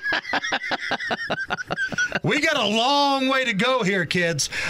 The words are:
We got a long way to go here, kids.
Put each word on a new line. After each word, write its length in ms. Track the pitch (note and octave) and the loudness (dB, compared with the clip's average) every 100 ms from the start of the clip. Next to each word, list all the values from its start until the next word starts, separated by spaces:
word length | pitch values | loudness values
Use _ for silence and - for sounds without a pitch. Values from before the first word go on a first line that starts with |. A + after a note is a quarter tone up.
| - D#4 - - - - - - - B3+ - A#3 - - C6+ C6+ - - C6+ - C6+ - | 0 -2 -2 -4 -2 -4 -2 -4 -4 -4 -4 -4 -4 -4 -4 -6 -4 -4 -2 -2 -2 0
We 180 | - C#4+ | 0 2
got 160 | D#4+ D4 | 2 2
a 80 | G#3 | 0
long 600 | A3+ B3 C#4+ C#4+ C4+ C4 | 2 4 4 4 4 2
way 180 | C4 B3+ | 2 2
to 80 | |
go 300 | F#3+ A#3+ C4 | 2 2 2
here, 220 | F#3+ G3 D#3 | 2 0 0
kids. 440 | F#3 E3+ D#3 - - | 2 2 0 -2 -4